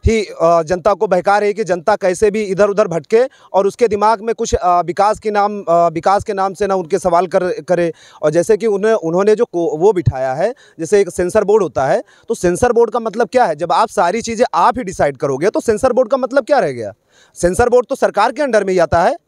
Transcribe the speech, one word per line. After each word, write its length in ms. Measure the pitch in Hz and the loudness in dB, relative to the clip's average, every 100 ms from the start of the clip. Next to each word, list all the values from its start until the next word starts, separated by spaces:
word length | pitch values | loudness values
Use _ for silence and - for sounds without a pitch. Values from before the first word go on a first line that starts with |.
| - | 0
ही, 180 | 220 | 0
अ, 380 | 196 - 165 170 | -2 0 2 2
जनता 320 | 160 180 208 | 0 0 0
को 120 | 202 214 | 0 0
बहका 320 | 185 175 208 | 0 2 0
रही 160 | 208 | 0
कि 100 | 196 | -2
जनता 320 | 180 180 165 202 | -4 -2 0 0
कैसे 340 | 185 180 214 | 0 0 0
भी 120 | 202 | 0
इधर 260 | 208 185 202 | -4 0 2
उधर 200 | 202 202 | 2 0
भटके 340 | 165 139 226 262 _ _ | -2 0 0 0 _ _
और 140 | 185 202 | 0 0
उसके 220 | - 233 | 0 -2
दिमाग 320 | 202 208 226 | 2 0 0
में 140 | 226 | -4
कुछ, 200 | 214 233 | -6 -4
अ, 260 | 233 180 175 | -2 0 0
विकास 380 | 170 180 202 214 | -2 0 0 0
के 120 | 214 | -2
नाम, 320 | 208 202 208 | 0 -2 -2
अ, 260 | 170 170 170 | 0 2 2
विकास 360 | 165 190 196 | 0 0 0
के 80 | 190 | -2
नाम 220 | 196 190 | -4 -4
से 120 | 180 202 | -2 -2
ना 80 | |
उनके 240 | 190 160 190 | -2 -2 -2
सवाल 280 | 185 170 180 | 0 0 2
कर, 340 | 190 180 170 | -2 -2 -6
करे। 320 | 156 175 170 - - - | -2 -2 0 -4 -20 -4
और 80 | 151 | 0
जैसे 260 | 156 170 208 | 0 2 0
कि 100 | 220 | 0
उन्हें, 260 | 196 214 | 0 0
उन्होंने 420 | 226 160 175 202 | 0 0 0 2
जो 100 | 214 | 2
को-, 340 | 240 175 165 156 | 0 -2 -4 2
वो 140 | 190 | 2
बिठाया 420 | 180 139 135 131 | 2 -2 -2 -4
है, 200 | 131 202 247 _ - | -2 -4 -4 _ -12
जैसे 220 | 160 202 | 0 2
एक 100 | 190 | 2
सेंसर 340 | - 180 214 | -2 0 0
बोर्ड 180 | 196 214 | 2 0
होता 240 | 165 143 135 | 0 -2 0
है, 160 | 196 - _ - | 0 -4 _ -10
तो 60 | |
सेंसर 380 | 226 180 175 240 | -4 -2 0 0
बोर्ड 180 | 233 233 | 2 0
का 100 | 247 | 0
मतलब 280 | 226 208 240 | -6 -4 -2
क्या 160 | 247 | 2
है? 120 | 214 151 | 0 -2
जब 160 | 165 | -2
आप 160 | 175 226 | 0 0
सारी 340 | - 175 220 | 0 0 -2
चीज़ें 240 | 233 220 - | -6 -2 0
आप 240 | 160 208 240 | 2 2 0
ही 60 | |
डिसाइड 320 | 196 180 156 135 | -8 -2 -2 0
करोगे 340 | 143 131 185 | -4 0 0
तो 100 | 311 | 0
सेंसर 320 | - 208 262 | -2 0 0
बोर्ड 160 | 233 233 | 0 0
का 80 | 269 | -2
मतलब 280 | 254 277 | 0 -2
क्या 140 | 247 285 | 2 0
रह 140 | 170 | 0
गया? 200 | 123 104 95 _ _ _ | -6 -10 -14 _ _ _
सेंसर 340 | - 170 180 240 | -4 -2 2 2
बोर्ड 180 | 247 233 | 2 0
तो 80 | |
सरकार 380 | 269 208 - 220 | -2 0 2 0
के 100 | 226 | 0
अंडर 220 | 285 220 | 0 0
में 80 | 196 | 0
ही 60 | 185 | 0
आता 240 | 165 170 | 2 2
है। 140 | 190 330 | 0 -2